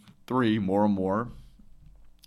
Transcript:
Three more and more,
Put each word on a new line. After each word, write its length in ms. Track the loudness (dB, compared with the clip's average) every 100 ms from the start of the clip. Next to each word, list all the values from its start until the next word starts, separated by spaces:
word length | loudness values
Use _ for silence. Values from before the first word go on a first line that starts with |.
| -20 -18 -4
Three 320 | 0 2 2
more 260 | 2 2
and 120 | 2 0
more, 340 | -2 -2 -4 -12 -20 -20 -20 -20 -20 -20 -20 -20